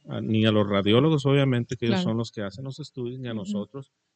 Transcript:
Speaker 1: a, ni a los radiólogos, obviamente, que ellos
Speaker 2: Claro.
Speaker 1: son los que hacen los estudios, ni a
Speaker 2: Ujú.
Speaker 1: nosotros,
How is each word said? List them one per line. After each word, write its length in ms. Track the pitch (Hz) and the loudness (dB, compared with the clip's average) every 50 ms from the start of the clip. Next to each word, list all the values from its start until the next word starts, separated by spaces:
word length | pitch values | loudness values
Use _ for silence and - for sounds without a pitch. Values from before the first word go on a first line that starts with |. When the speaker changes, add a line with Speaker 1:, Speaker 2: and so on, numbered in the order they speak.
| _ - | _ -10
Speaker 1:
a, 120 | 135 117 | -8 -6
ni 240 | 113 - 110 110 110 | -2 0 2 2 4
a 60 | 110 107 | 4 4
los 160 | 107 104 101 | 4 4 2
radiólogos, 580 | 101 98 95 101 104 120 139 160 160 143 127 | 2 2 4 4 4 4 4 4 2 2 2
obviamente, 500 | 139 139 143 139 135 127 120 117 - 131 | 2 4 4 4 2 2 0 -2 -4 -6
que 100 | - - | -4 -2
ellos 100 | 117 190 185 | 0 0 0
Speaker 2:
Claro. 100 | 180 113 | 0 0
Speaker 1:
son 60 | 110 117 | -2 -2
los 120 | 117 - | -4 -6
que 120 | - 113 104 | -6 -8 -8
hacen 220 | 98 95 - 135 | -8 -8 -10 -12
los 140 | 135 135 - | -12 -12 -12
estudios, 380 | 151 - - 131 123 120 127 131 | -14 -14 -12 -10 -10 -8 -8 -8
ni 80 | 127 120 | -8 -8
a 40 | 113 | -8
Speaker 2:
Ujú. 80 | 110 | -8
Speaker 1:
nosotros, 520 | 98 95 - 101 104 - - 139 135 _ _ _ _ _ _ | -6 -6 -6 -6 -6 -8 -10 -14 -16 _ _ _ _ _ _